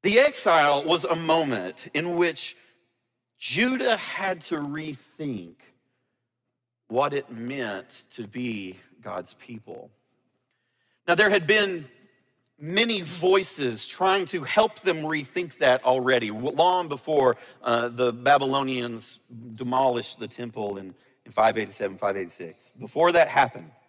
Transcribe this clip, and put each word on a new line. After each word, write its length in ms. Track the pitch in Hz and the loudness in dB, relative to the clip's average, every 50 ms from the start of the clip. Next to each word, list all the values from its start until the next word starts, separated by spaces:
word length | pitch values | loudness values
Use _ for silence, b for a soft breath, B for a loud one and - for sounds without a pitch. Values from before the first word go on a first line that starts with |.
The 180 | - 202 208 240 | 2 6 6 6
exile 640 | 277 294 285 - - 202 170 160 147 147 143 143 143 | 6 6 2 2 2 4 6 6 6 4 4 2 2
was 220 | 156 170 165 - | 2 0 0 2
a 100 | 170 165 | -2 -2
moment 720 | 160 165 160 160 165 156 139 120 101 87 90 95 - - - - | -2 2 2 2 2 2 0 -2 -4 -6 -8 -10 -14 -18 -8 -6
in 220 | 147 165 175 170 | -4 -4 -2 0
which 380 | 170 180 170 156 - - - b b b b b b b b b _ _ _ _ _ _ _ _ _ | 0 0 0 0 -4 -10 -12 b b b b b b b b b _ _ _ _ _ _ _ _ _
Judah 580 | - - - - 233 254 262 247 269 247 226 | -6 -4 0 0 0 0 0 0 0 0 0
had 460 | 202 - - - - 196 190 185 170 | 0 -2 -10 -8 -6 -4 -4 -4 -6
to 140 | - - 170 | -6 -6 -6
rethink 1000 | 151 147 143 143 156 156 156 147 131 - - _ - 156 143 123 101 87 85 82 _ _ _ _ _ _ _ _ _ _ _ _ _ _ _ _ _ _ _ _ _ _ _ _ _ _ _ | -4 -4 -6 -8 -8 -8 -10 -12 -14 -16 -20 _ -10 -8 -6 -6 -8 -10 -14 -20 _ _ _ _ _ _ _ _ _ _ _ _ _ _ _ _ _ _ _ _ _ _ _ _ _ _ _
what 260 | 110 127 143 143 143 | -2 0 0 0 -2
it 160 | 143 139 - | -6 -6 -8
meant 760 | 123 113 117 123 139 139 120 110 98 95 - _ - - - _ | -14 -12 -10 -8 -8 -6 -6 -6 -8 -10 -12 _ -20 -20 -20 _
to 160 | - - 110 | -14 -14 -14
be 500 | 104 107 123 127 120 110 104 95 92 92 - _ _ _ _ | -10 -8 -8 -6 -6 -6 -8 -10 -12 -14 -18 _ _ _ _
God's 340 | 110 101 90 92 85 - - | -14 -10 -10 -10 -10 -12 -20
people. 560 | _ - - 117 110 _ - - - - - _ _ _ _ _ _ _ _ _ _ _ _ _ _ _ _ _ _ _ _ _ _ _ | _ -20 -18 -18 -18 _ -16 -18 -18 -18 -20 _ _ _ _ _ _ _ _ _ _ _ _ _ _ _ _ _ _ _ _ _ _ _
Now, 80 | 170 170 | 0 4
there 140 | 170 214 202 | 4 6 4
had 180 | 208 202 165 | 4 2 2
been 400 | 151 214 214 208 196 185 165 143 - _ _ _ _ _ _ _ _ _ _ _ _ _ _ | 2 2 2 2 0 -4 -8 -12 -16 _ _ _ _ _ _ _ _ _ _ _ _ _ _
many 440 | 147 156 180 208 233 233 220 196 | -10 -4 -2 0 0 0 -2 -4
voices 840 | 170 147 180 175 165 185 190 196 190 - - - 143 123 113 110 - | -6 -8 -8 -2 2 4 4 4 2 0 -6 -4 -4 -4 -4 -6 -10
trying 380 | - - - 185 190 190 202 185 | -12 -4 0 0 2 2 0 -2
to 180 | - - 170 135 | -4 -6 -8 -6
help 360 | - - 208 220 226 - - | 2 4 4 4 2 -2 -4
them 180 | - 196 165 160 | -2 -2 -2 -2
rethink 600 | 151 156 156 151 143 - - 180 180 160 - _ | -4 -4 -4 -6 -6 -6 -8 -8 -8 -8 -4 _
that 260 | 147 131 127 127 - | 4 4 4 4 4
already, 440 | 127 127 131 123 131 127 120 113 104 | 2 2 2 2 2 2 2 2 -2
w-, 280 | 107 110 123 147 135 | -6 -6 -6 -4 0
long 320 | 143 165 180 180 180 170 156 | 2 4 4 4 2 -2 -4
before, 480 | 143 131 - 160 156 143 135 127 117 B B B B B | -8 -8 -4 0 2 4 4 4 2 B B B B B
uh, 260 | - 120 117 120 120 120 | -2 0 0 0 0 -2
the 260 | 120 123 127 120 113 | -2 0 0 0 0
Babylonians 1080 | 120 123 135 143 139 139 135 135 135 139 131 131 123 120 117 117 110 107 - - - _ _ 120 113 117 123 110 | 0 4 4 4 4 4 2 0 0 -2 -2 -4 -4 -6 -6 -8 -10 -10 -12 -12 -14 _ _ -20 -18 -16 -16 -12
demolished 640 | 110 127 123 127 127 135 131 123 120 110 - - - | -8 -6 -2 0 2 2 2 2 0 -4 -8 -12 -12
the 100 | 113 - | -14 -14
temple 500 | - - 123 117 104 110 104 104 101 98 | -12 -12 -12 -10 -8 -6 -6 -6 -6 -8
in, 160 | 95 95 92 b b b b b _ | -10 -16 -18 b b b b b _
in 60 | - | -6
five 260 | - 110 110 113 107 110 | 0 4 4 4 4 2
eighty-seven, 400 | 104 101 - - 104 98 95 92 | -4 -6 -6 -6 -6 -6 -6 -4
five 180 | 107 101 98 | -4 -2 -2
eighty-six. 560 | 98 92 85 - - 87 82 92 _ - - | -2 -6 -8 -10 -12 -12 -14 -14 _ -20 -20
Before 400 | _ - 117 107 - 143 165 175 | _ -16 -16 -8 0 2 4 6
that 160 | 170 175 160 - | 6 6 4 6
happened 420 | - 147 135 120 - 104 85 78 _ _ _ | 6 2 2 2 0 -14 -18 -18 _ _ _